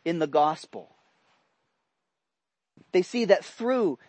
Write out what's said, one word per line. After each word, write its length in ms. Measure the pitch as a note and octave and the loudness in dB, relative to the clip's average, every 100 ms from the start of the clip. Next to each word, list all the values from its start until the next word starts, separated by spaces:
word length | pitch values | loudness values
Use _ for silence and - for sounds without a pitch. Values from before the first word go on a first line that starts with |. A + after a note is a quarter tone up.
in 160 | E3 E3+ | -4 -2
the 80 | D#3 | 0
gospel. 640 | D3+ D3+ D#3+ - G#2 - _ _ _ _ _ _ _ _ _ _ _ _ _ _ _ _ _ _ _ _ | 2 2 0 -10 -18 -18 _ _ _ _ _ _ _ _ _ _ _ _ _ _ _ _ _ _ _ _
They 100 | F#3 | -2
see 240 | F#3 A#3+ G3+ | -2 -4 2
that 200 | F#3 - | 2 2
through 540 | - A#3 B3+ F#3+ B2+ | -8 -2 0 0 -4